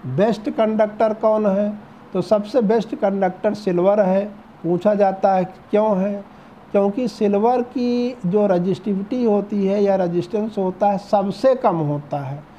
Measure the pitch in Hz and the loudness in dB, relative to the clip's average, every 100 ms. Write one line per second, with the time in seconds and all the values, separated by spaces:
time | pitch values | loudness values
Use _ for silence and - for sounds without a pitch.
0 | 123 135 220 220 294 - 220 220 214 214 | -6 0 0 0 -4 -2 0 2 0 2
1 | 220 214 220 214 208 196 208 208 - - | -2 2 0 2 2 0 -2 -4 -14 -20
2 | - 185 175 214 208 269 208 226 226 - | -8 -4 0 0 2 0 2 2 0 -2
3 | 202 196 185 180 214 208 190 175 185 208 | -2 0 -2 -2 -4 -2 -2 2 2 4
4 | 185 190 208 - - - 165 175 208 208 | 2 2 -2 -10 -20 -8 -2 0 0 2
5 | 196 190 196 190 185 - - 208 214 185 | 2 2 2 2 0 -8 -2 0 2 0
6 | 202 202 - - - - - 202 202 202 | -2 -4 -12 -20 -20 -20 -2 0 0 0
7 | 247 - 208 202 226 247 247 262 247 240 | -4 0 0 2 2 2 -2 -2 -2 0
8 | 240 254 180 208 202 180 185 180 214 196 | -2 -4 -2 2 2 2 0 -2 -2 -4
9 | 202 254 233 208 202 208 190 202 202 190 | -4 -2 2 0 0 -2 0 2 2 2
10 | 175 175 175 214 220 202 185 185 202 196 | 0 -2 -2 -4 -4 -2 -4 0 0 0
11 | - 208 196 190 262 254 214 170 147 147 | 0 0 0 0 2 2 2 0 -2 -4
12 | - 143 135 143 - | -6 -8 -8 -10 -14